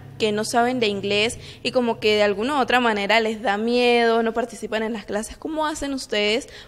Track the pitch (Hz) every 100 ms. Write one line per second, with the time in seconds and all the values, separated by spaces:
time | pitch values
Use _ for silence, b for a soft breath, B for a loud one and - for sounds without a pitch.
0 | - - 220 208 220 240 240 254 220 202
1 | 202 202 220 - B B - 240 240 226
2 | 220 214 208 202 233 294 240 247 240 208
3 | 202 220 220 220 214 202 226 247 240 240
4 | 233 226 226 226 247 220 214 214 220 226
5 | 196 202 220 - - 311 302 311 277 269
6 | - 208 208 226 - B